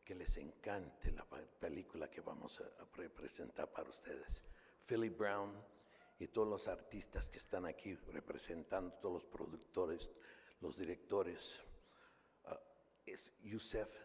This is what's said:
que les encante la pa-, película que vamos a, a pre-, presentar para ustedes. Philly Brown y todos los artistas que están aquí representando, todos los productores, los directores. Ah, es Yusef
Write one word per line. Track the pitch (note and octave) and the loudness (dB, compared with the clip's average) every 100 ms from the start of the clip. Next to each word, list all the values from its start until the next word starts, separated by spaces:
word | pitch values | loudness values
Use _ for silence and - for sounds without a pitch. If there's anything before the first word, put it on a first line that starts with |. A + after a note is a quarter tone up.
que | - | -8
les | F#2 D#2+ E2 | 0 2 2
encante | C#2+ - G#2 G2+ E2+ - - | 0 -4 0 0 -2 0 2
la | - | 2
pa-, | - C2+ - - | 0 -10 -10 -4
película | E2+ D2+ - D#2+ D2+ | -2 -2 -4 -4 -4
que | - | -4
vamos | - D#2+ - - | -6 -4 -6 -6
a, | - - | -8 -10
a | - | -12
pre-, | - - | -8 -8
presentar | - - - - - D#2 | -6 -8 -6 -4 0 0
para | - - | 0 -4
ustedes. | - - C#2 - - - - - - - | -6 -6 -6 -2 -2 -4 -14 -18 -10 2
Philly | A2+ A2+ | 6 6
Brown | F2 G2+ G2+ G2+ G2+ - - - - - - | 6 4 4 2 -4 -12 -18 -20 -20 -16 -8
y | E2+ | 2
todos | A2+ G#2+ | 6 6
los | G2+ - | 6 2
artistas | F2+ - G#2 - - - | -2 -4 -6 -2 0 0
que | - | -4
están | - F#2+ F2 | -2 0 0
aquí | - G2+ | -2 -4
representando, | E2+ - D2+ - C#2+ - E2 D#2 F#2+ F2+ - | -6 -6 -6 -4 -4 -4 -4 2 2 2 0
todos | G2 F2 | 0 0
los | - | -2
productores, | - - E2 - - E2+ E2 - - - - - - | -6 -4 -6 0 4 4 4 -2 -8 -16 -18 -20 -6
los | E2+ F#2 | -4 -2
directores. | E2+ F2 - G2 F2 E2 - - - - - - - - - _ - | -2 -2 4 4 4 0 -6 -8 -10 -16 -18 -20 -20 -20 -20 _ -8
Ah, | - - - - _ | -8 -10 -20 -20 _
es | - - - - | -8 -6 -8 -10
Yusef | G#2+ G#2+ - A2 G#2+ - | -4 -2 0 0 0 -4